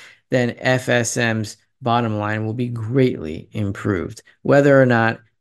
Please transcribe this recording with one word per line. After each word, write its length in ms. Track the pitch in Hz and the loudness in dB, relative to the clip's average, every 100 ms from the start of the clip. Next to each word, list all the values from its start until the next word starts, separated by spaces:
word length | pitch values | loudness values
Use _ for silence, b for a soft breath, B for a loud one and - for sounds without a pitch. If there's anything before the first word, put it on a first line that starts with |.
| B B _ | B B _
then 260 | 131 120 - | 0 0 -2
F 300 | 127 127 127 | -2 -2 0
S 280 | 120 113 127 | -2 0 -2
M's 400 | 117 110 104 - _ _ | 0 -2 -6 -12 _ _
bottom 340 | 123 117 117 107 | 0 0 0 -2
line 300 | 104 107 110 | -4 -4 -4
will 80 | |
be 140 | 117 123 | -4 -6
greatly 840 | 120 110 135 127 - 78 80 - | -6 -2 2 2 0 -8 -12 -12
improved. 720 | 110 101 98 107 95 104 - b b | -6 -6 -4 -4 -4 -6 -12 b b
Whether 380 | - 139 143 135 | 2 4 6 6
or 60 | 127 | 6
not 340 | 117 113 - _ _ | 4 2 -2 _ _